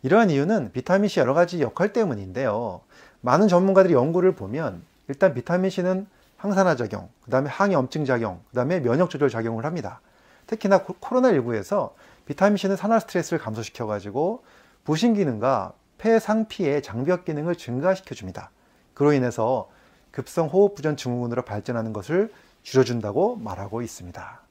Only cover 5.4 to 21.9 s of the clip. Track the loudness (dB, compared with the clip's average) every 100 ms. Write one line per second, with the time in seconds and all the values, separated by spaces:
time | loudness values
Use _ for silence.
5.4 | -2 0 0 -2 -2 -2 -6 _ _ _
6.4 | -2 4 4 4 -2 -6 -12 _ -2 0
7.4 | 0 0 2 2 0 -2 0 0 -2 -6
8.4 | _ -2 0 0 2 2 2 2 0 0
9.4 | -4 -4 -6 -6 -10 -14 _ _ _ _
10.4 | -10 -4 2 2 2 -12 -2 2 4 2
11.4 | 0 -4 -2 -2 -2 _ -20 _ -14 0
12.4 | 2 2 0 -2 0 0 0 -4 -2 -4
13.4 | -4 -8 -10 -8 -6 -6 -6 -2 -2 -4
14.4 | _ _ _ _ -4 0 2 2 0 0
15.4 | 0 0 -4 -12 _ _ 2 2 2 -2
16.4 | -2 -2 0 0 -4 -4 -2 -2 -2 -6
17.4 | -4 -6 -6 -2 0 -2 -6 -14 -12 -12
18.4 | -16 _ _ _ _ 0 4 4 0 0
19.4 | 0 -2 -4 _ _ _ _ -12 -8 -4
20.4 | 0 2 2 2 -4 -4 -4 -4 -2 -4
21.4 | -4 -8 -6 -6 -4